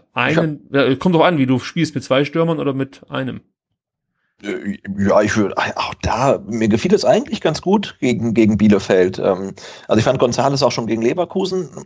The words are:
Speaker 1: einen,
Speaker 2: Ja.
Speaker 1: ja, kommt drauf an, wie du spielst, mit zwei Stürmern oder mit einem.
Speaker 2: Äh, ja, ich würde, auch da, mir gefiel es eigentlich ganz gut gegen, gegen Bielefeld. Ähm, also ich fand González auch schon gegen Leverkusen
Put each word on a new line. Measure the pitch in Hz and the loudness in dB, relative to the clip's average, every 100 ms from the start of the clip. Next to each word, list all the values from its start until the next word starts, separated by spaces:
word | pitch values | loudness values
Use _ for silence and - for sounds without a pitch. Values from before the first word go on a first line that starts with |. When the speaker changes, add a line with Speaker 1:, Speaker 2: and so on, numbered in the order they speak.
| _ | _
Speaker 1:
einen, | 127 127 160 160 147 - | -2 0 0 0 -4 -4
Speaker 2:
Ja. | 139 127 | 0 2
Speaker 1:
ja, | 135 | 2
kommt | 185 | 2
drauf | 165 | 4
an, | 151 151 | 4 4
wie | 131 | 2
du | 127 | 0
spielst, | - 175 151 | -2 -4 -2
mit | 135 | -4
zwei | - 135 143 | -2 0 0
Stürmern | 165 165 156 | 0 -2 -2
oder | 143 | -4
mit | 135 135 - - | -4 -6 -10 -12
einem. | 131 131 110 - _ _ _ _ _ _ _ _ _ | -8 -8 -10 -16 _ _ _ _ _ _ _ _ _
Speaker 2:
Äh, | 104 92 101 - - 98 | -10 -8 -8 -10 -10 -2
ja, | 98 90 | 2 2
ich | 107 110 | 2 0
würde, | 98 - | 0 -2
auch | - - - - | -6 -6 -8 -6
da, | - 110 135 101 98 | -4 0 0 0 -4
mir | 113 110 | -2 0
gefiel | 101 180 | 0 2
es | 202 117 | 2 2
eigentlich | 180 285 214 | 0 0 -4
ganz | 165 151 | -4 -2
gut | 180 202 - - | 0 0 0 -4
gegen, | 131 120 117 | -2 0 0
gegen | 107 107 104 | 2 4 4
Bielefeld. | 107 101 - 98 92 95 | 4 4 4 2 2 0
Ähm, | 98 92 98 95 - - - | -2 -2 -6 -12 -18 -16 -2
also | 107 | 0
ich | |
fand | 120 131 | 2 2
González | 127 117 135 135 | 0 2 0 2
auch | 127 | 0
schon | 127 113 | 0 -4
gegen | 113 | -2
Leverkusen | 113 170 175 190 185 185 165 - | 0 -2 -4 -4 -4 -4 -6 -10